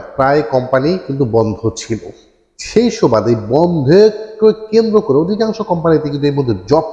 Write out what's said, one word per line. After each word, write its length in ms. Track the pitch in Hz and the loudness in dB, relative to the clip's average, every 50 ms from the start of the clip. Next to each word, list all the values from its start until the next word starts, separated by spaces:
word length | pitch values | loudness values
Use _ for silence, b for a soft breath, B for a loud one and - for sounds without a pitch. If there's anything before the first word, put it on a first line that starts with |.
| - - - | -10 -12 -4
প্রায় 260 | - 131 135 143 151 | 0 0 2 2 0
কোম্পানি 560 | 147 - 135 127 123 - 131 131 135 156 185 185 - - | 0 0 -2 -2 -2 0 0 0 0 0 -2 -2 -4 -8
কিন্তু 180 | 139 139 143 | -4 -4 -2
বন্ধ 440 | 110 107 117 110 107 101 - - 113 - - | 0 2 0 0 0 -2 -4 -4 -6 -6 -6
ছিল। 200 | - - 113 104 - - - - _ _ _ _ _ _ _ - | -8 -8 -8 -8 -8 -12 -18 -18 _ _ _ _ _ _ _ -18
সেই 340 | - - - 214 240 233 | -16 0 2 2 2 2
সুবাদে 440 | 220 - - 147 117 - 104 117 120 110 104 104 | 0 0 0 2 2 2 2 2 0 0 0 0
বন্ধকে 1200 | 123 147 170 175 175 160 131 127 165 196 214 220 214 - - - - - 220 220 214 - - - | 0 2 2 2 0 0 2 4 6 6 6 4 2 -2 -10 -14 -4 2 2 2 2 0 -6 0
কেন্দ্র 300 | 214 226 226 220 208 214 | 0 0 2 2 2 0
করে 160 | 202 - 127 143 | 2 2 0 0
অধিকাংশ 440 | 165 180 214 202 226 220 208 - | 2 0 -2 -2 -2 -4 -4 -6
কোম্পানিতে 480 | 214 - 180 165 156 165 160 147 151 147 | -4 -4 -4 -2 2 2 2 2 0 -2
কিন্তু 160 | 139 143 139 | -4 -2 -2
এই 80 | 143 143 | -2 0
মুহূর্তে 300 | 143 135 120 107 92 92 95 | 0 -2 -2 -2 -4 0 0
জব 160 | 139 160 - - | 0 0 0 -2